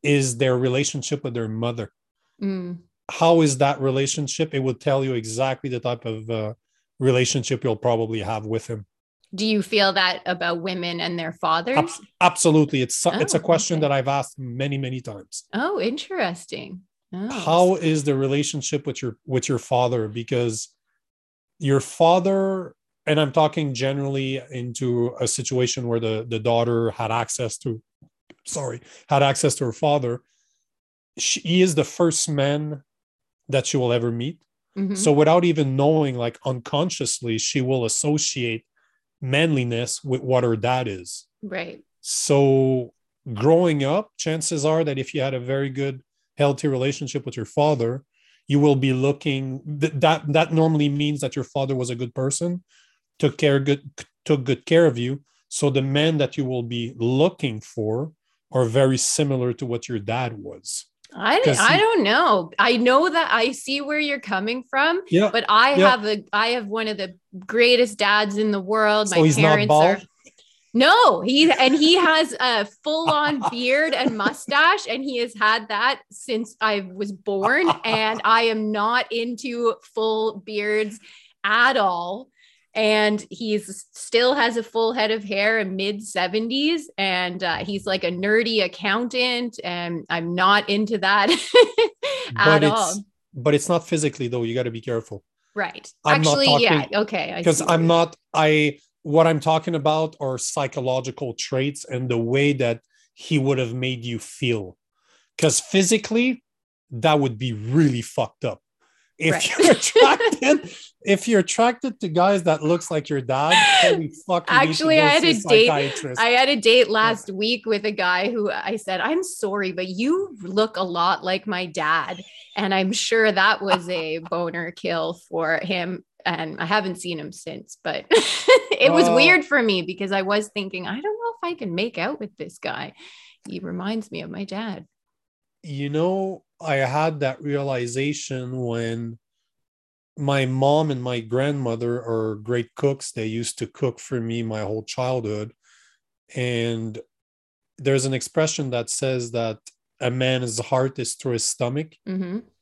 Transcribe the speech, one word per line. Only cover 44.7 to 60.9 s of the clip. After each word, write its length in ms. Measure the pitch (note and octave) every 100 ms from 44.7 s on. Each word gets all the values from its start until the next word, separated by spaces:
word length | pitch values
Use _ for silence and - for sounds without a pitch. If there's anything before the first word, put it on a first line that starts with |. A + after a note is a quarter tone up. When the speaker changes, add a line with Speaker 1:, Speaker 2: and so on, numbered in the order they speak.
| D#3+
Speaker 1:
that 160 | D#3+ C3+
if 160 | C3
you 60 | D3
had 120 | C3+
a 40 | C3
very 320 | B2 C3+ C#3
good, 320 | C3 C#3 C3+ _ _ _ _
healthy 300 | C#3+ C3+ D3+
relationship 580 | C3 C3 C#3 C#3 C#3+
with 120 | B2 A#2
your 100 | G#2+
father, 560 | - D3 C#3+ A#2 C3 _ _ _ _ _
you 100 | C#3
will 160 | D3
be 180 | C#3 C3+
looking, 840 | B2+ C3+ C#3 D#3 C3+ C3+ C3 - D3
th-, 120 | D#3
that, 380 | D3 D#3 D#3+ D3+
that 200 | D3+ E3
normally 360 | D#3+ D#3+ D#3 D3
means 320 | C#3+ D3 D3
that 160 | C#3+ C#3+
your 80 |
father 320 | B2 C#3+ C3+ C3
was 140 | B2
a 40 |
good 180 | A#2+ B2
person, 520 | - C3 - F3 F3+ _ _ _ _ _ _
took 180 | D3 -
care, 220 | D3+ C#3
good, 280 | C#3 C#3 C#3 - - _
took 180 | - D3
good 240 | B2+ C3 -
care 200 | E3 E3
of 120 | A#2+
you. 240 | A#2+ C#3 _ _ _
So 220 | - C#3+
the 100 | C3+
men 360 | C3+ C#3+ D#3 D#3
that 180 | C3+ -
you 80 |
will 200 | C3 B2+
be 280 | A#2+ A#2+ A#2 A2
looking 640 | A#2 C3 E3+ F#3 C#3 G#2+
for 500 | - - G#2+ A2+ D#3 _ _ _ _
are 140 | B2+
very 340 | A#2+ A#2+ C3+ C3
similar 540 | - - D3 C3 B2
to 120 | A#2+
what 240 | B2+ A#2+ -
your 120 | A#2
dad 360 | G2+ A#2 B2 A2
was. 480 | - - - - -